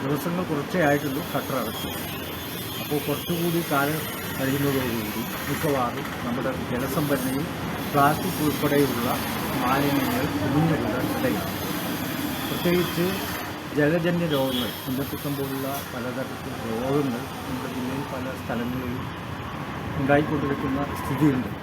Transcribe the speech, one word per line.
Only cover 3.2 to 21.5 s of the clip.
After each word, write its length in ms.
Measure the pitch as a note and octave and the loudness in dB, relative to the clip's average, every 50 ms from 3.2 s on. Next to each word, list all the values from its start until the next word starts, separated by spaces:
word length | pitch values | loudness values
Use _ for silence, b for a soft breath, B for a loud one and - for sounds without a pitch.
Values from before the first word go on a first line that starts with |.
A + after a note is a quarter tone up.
| - - F3 E3 E3+ F3 E3 E3+ E3 - | 0 -2 -2 0 2 2 2 2 2 2
കാലം 300 | D#3 C#3 C#3 C#3+ D#3 D#3+ D#3 - - - - - - - | 2 2 2 2 2 0 -2 -4 -6 -6 -6 -6 -2 -2
കഴിയുന്നതോടുകൂടി 840 | C3+ C3+ C3+ C#3+ C#3+ C#3+ C3+ C3+ B2+ B2 A2+ A#2 G#2+ G#2 G#2 G#2+ A#2 - - - - - | 0 0 2 2 2 2 2 2 2 2 0 0 -2 -2 -2 -4 -4 -4 -4 -4 -2 -2
മിക്കവാറും 580 | C#3+ - - D#3 C#3+ C3+ B2 A#2+ A#2+ C3 C#3+ - - - - | -2 0 2 2 2 4 2 0 0 -2 -4 -4 -4 -4 -2
നമ്മുടെ 260 | B2 A#2+ B2 A#2+ C3 C3 B2 - - | -2 -2 0 0 0 -2 -2 -2 -2
ജലസംഭരണിയിൽ 720 | B2+ B2 B2 A#2+ C3+ E3+ D3+ C#3 C#3+ C3 B2+ B2+ C3 C#3 D#3 E3+ - - - - - - - - | -2 0 0 0 2 2 2 2 2 2 2 2 2 0 0 -2 -4 -4 -4 -4 -4 -2 -4 0
പ്ലാസ്റ്റിക് 500 | - C#3+ C#3 D3 D3+ D#3 - F#3 E3 D3 D3+ | 4 6 6 6 4 4 0 -2 0 2 2
ഉൾപ്പെടെയുള്ള 640 | D3+ C3+ - D3+ D3 C#3+ C#3+ C#3+ C3+ B2 A#2 A#2 B2 C#3+ D3+ - - - - - - C3+ C3+ | 2 2 2 2 4 6 6 6 4 4 0 2 0 0 0 0 -2 -2 -2 -2 -2 0 0
മാലിന്യങ്ങൾ 640 | B2+ B2 C3 C#3 C#3+ C#3+ C#3+ C#3 C3 B2 - - D3 D3+ - - | 2 2 2 4 4 4 4 2 2 2 2 2 0 0 0 0
കുമിഞ്ഞുകൂടാൻ 680 | C#3 C#3+ C#3 D3 D#3+ E3 D#3+ C3 A#2+ A2+ A2 B2+ C3+ - - A#2+ | 0 2 4 4 4 4 4 2 2 0 0 0 0 0 0 0
ഇടയാണ്. 360 | A#2+ B2+ A2+ G2 F2+ - - - - - - - - - - - - - - - - - - - - - | 0 0 0 0 -2 -2 -4 -4 -4 -2 -2 -2 -2 -2 -2 -2 -2 -4 -4 -4 -2 -4 -2 -4 -4 -2
പ്രത്യേകിച്ച് 580 | - - - F3 F3 F3+ F3 D#3+ - E3 E3+ F#3 F#3+ F#3+ - - - - - - - - - - - C3+ | -2 0 2 4 4 4 4 2 2 2 2 2 0 0 -2 -4 -4 -4 -6 -6 -8 -8 -8 -4 2 4
ജലജന്യ 500 | D3 D3 D#3+ F3 D#3+ F3 F3 E3+ E3+ E3 D3 | 4 6 4 4 2 2 2 2 2 2 2
രോഗങ്ങൾ, 360 | C3+ C3+ C3+ B2+ B2 A#2+ G#2+ - - - - | 2 2 2 2 0 -2 -2 -4 -6 -4 -4
മഞ്ഞപ്പിത്തം 480 | C3 B2+ C#3 - - - - D3 C#3+ C3+ | -2 -2 -2 -2 -4 -4 -2 -2 -2 -2
പോലുള്ള 320 | C#3 C3+ C3+ C3+ C3+ C3+ C3+ C#3 - - - | -2 -2 -2 -4 -2 -2 -4 -4 -4 -6 -6
പലതരത്തിലുള്ള 840 | B2+ A#2 B2+ B2 B2+ C3 A2 - A#2 - C#3 B2+ B2 - A#2 A2+ A2 B2 | -4 -4 -4 -2 -4 -4 -4 -4 -8 -6 -6 -6 -6 -4 -2 -2 0 0
രോഗങ്ങൾ 380 | C3 C#3 D3 C#3+ C3+ A#2 A#2+ - - - - - | 2 2 2 2 2 0 -2 -4 -6 -8 -8 -6
നമ്മുടെ 260 | - C3 B2 B2 B2+ B2+ B2+ | -6 -4 -4 -4 -4 -4 -2
ജില്ലയിൽ 260 | B2+ B2+ C3 C#3 C#3+ C3+ C#3 | -2 -2 -2 -2 -4 -4 -4
പല 100 | C3 B2+ C3 C3 B2+ | -4 -4 -4 -4 -6
സ്ഥലങ്ങളിൽ 560 | - - B2+ A2+ A#2 A#2+ B2 B2+ B2+ B2 - - - - - - - - - - - - - - - - - - - - - - | -4 -2 -2 -2 0 -2 -2 -2 -2 -2 -4 -4 -4 -6 -6 -8 -8 -8 -8 -6 -6 -8 -6 -6 -6 -6 -6 -6 -4 -4 -2 0
ഉണ്ടായിക്കൊണ്ടിരിക്കുന്ന 840 | C3+ C3 C#3+ C#3+ D#3 C#3+ D3+ D3 C#3 C#3+ C#3 - C#3+ C#3+ C3 C#3 C#3+ C3+ - - | 4 6 6 6 6 4 0 0 0 0 -2 0 -2 -2 0 0 -2 -2 -4 -4
സ്ഥിതിയുണ്ട്. 500 | - - C#3 B2+ D3 D3+ C3+ B2+ A#2 G2+ | -2 -2 0 2 4 4 4 2 0 -2